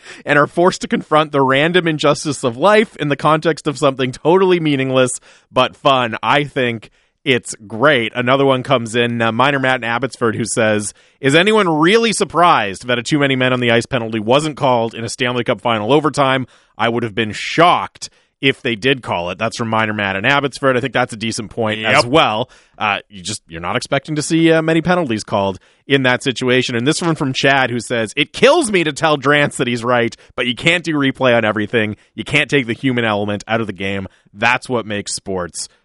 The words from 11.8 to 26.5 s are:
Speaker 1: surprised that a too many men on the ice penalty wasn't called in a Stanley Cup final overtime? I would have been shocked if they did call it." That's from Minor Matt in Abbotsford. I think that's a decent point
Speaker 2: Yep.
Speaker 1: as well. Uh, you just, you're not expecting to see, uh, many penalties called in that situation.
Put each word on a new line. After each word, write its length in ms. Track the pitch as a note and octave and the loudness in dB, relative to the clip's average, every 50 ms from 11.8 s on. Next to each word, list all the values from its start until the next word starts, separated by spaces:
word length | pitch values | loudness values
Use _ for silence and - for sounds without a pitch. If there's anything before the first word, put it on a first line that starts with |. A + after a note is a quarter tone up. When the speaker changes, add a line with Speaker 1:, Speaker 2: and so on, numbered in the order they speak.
| D#3 E3+ G#3 A3+ A#3 A#3 F#3+ | 2 4 4 4 2 0 0
Speaker 1:
surprised 720 | - E3+ D3 - D#3 F3 F3 D#3 B2+ A2 G2+ F#2+ - - B2 | -2 -4 -2 2 4 4 6 6 4 2 -2 -6 -8 -4 -4
that 120 | B2 A#2+ | -4 -2
a 40 | A#2 | -2
too 140 | - D3+ D3 | -2 0 0
many 160 | C#3+ C3+ C3+ | 2 0 2
men 160 | B2+ B2+ B2+ | 0 0 0
on 80 | B2+ B2 | 0 0
the 100 | B2 A#2+ | 0 0
ice 160 | A#2 A#2 A2 - | 2 0 0 0
penalty 320 | - B2 A2+ A2 A2+ A2+ | -4 -6 -4 -4 -6 -4
wasn't 380 | G#2 A2 B2 D3 D#3 D#3 C#3+ G#2 | 0 2 2 2 2 -2 -4 -2
called 360 | C#3+ C3 B2 A#2 A2+ A2+ - | 0 2 2 2 0 -2 -4
in 100 | A2+ A2+ | -8 -10
a 60 | A2 | -10
Stanley 340 | - - C3 B2 B2 B2 A#2+ | -6 -4 -2 -2 -2 -2 -2
Cup 160 | - A#2+ G2 | -2 -2 -2
final 320 | - B2 A2+ G#2+ G#2 A2 | 0 0 0 0 2 2
overtime? 540 | C3+ D#3 C#3+ D#3 - D3 C#3+ C3+ C3 C3 B2+ - _ _ _ _ _ - | 2 2 2 0 0 0 0 2 2 0 -2 -6 _ _ _ _ _ -2
I 100 | A2 A#2+ | -2 0
would 140 | A#2 A#2 A#2 | 0 -2 -4
have 120 | A2+ F#2+ | -4 -2
been 160 | A#2 A2+ G#2 G2 | -2 -4 -4 -4
shocked 760 | - - - - - E3 F3+ D#3 A2+ F#2+ - - - - - _ _ _ _ _ _ | -8 -8 -4 2 4 4 4 4 2 0 -6 -10 -14 -18 -20 _ _ _ _ _ _
if 240 | - C3+ B2+ - - | 0 0 0 0 -2
they 100 | C3 A#2 | -4 -4
did 280 | G2+ G2 C3 C#3+ B2+ - | -2 0 0 0 0 -2
call 260 | B2 A2 F2+ E2+ F2 | -4 -4 -4 -4 -4
it." 80 | F#2+ - | -4 -4
That's 180 | A2 A#2 - | -6 -6 -4
from 120 | - A#2+ A2+ | -6 -6 -2
Minor 260 | A2+ A2+ A2 G#2+ G#2+ | 0 0 0 0 -2
Matt 220 | G#2+ G2+ G2 F#2+ | -2 -4 -2 -2
in 100 | G2 G2 | -2 0
Abbotsford. 500 | B2+ C#3+ C#3+ C#3 C#3 - - - C3+ B2+ | 0 0 0 0 -2 -4 -2 0 0 0
I 40 | B2 | 0
think 140 | A#2+ C3 - | -2 -2 -2
that's 200 | B2+ B2+ - - | -2 -2 -2 -4
a 20 | G#2+ | -6
decent 340 | A2+ A2+ G#2+ - A#2 F2+ | -6 -6 -6 -6 -8 -10
point 300 | - - A2+ G#2+ A2 A2 | -6 -4 -4 -2 -2 -4
Speaker 2:
Yep. 120 | A2 G#2+ B2 | -2 0 2
Speaker 1:
as 100 | C#3+ D3+ A#2+ | 2 2 2
well. 420 | C3 D#3+ D3 A#2+ G#2+ A2 A#2+ - _ _ _ _ _ | 2 2 2 2 0 -2 -4 -6 _ _ _ _ _
Uh, 260 | - G#2+ G#2 G2+ F#2+ - _ | -6 -4 -2 -2 -4 -6 _
you 140 | G2+ G2 | -18 -14
just, 220 | F2 F#2 G#2+ - - _ | -10 -10 -10 -10 -12 _
you're 140 | D#2+ E2 | -14 -10
not 140 | E2+ F2+ G#2 | -6 -6 -4
expecting 400 | B2 - - C#3 C#3 - - D#3 | -4 -4 -4 -4 -4 -4 -4 -6
to 80 | D3+ C#3+ | -6 -2
see, 280 | - E3 D#3+ E3 E3 | 0 0 2 4 4
uh, 120 | D#3+ D#3+ D#3+ | 4 4 2
many 180 | D#3+ E3 E3 | 0 0 0
penalties 420 | D#3 F3 F#3 F3+ E3+ B2 A2+ G#2+ - | 0 0 0 0 0 -2 -4 -6 -4
called 360 | - - G#2 G2 G2 F#2+ F#2 - _ _ _ _ | -4 -2 -2 0 -2 -4 -6 -12 _ _ _ _
in 160 | - C#3 C#3 | 0 0 2
that 220 | C3 B2+ B2 A#2+ - | 2 2 0 0 0
situation. 520 | C#3 A#2+ - C3 B2+ | -4 -4 -2 0 0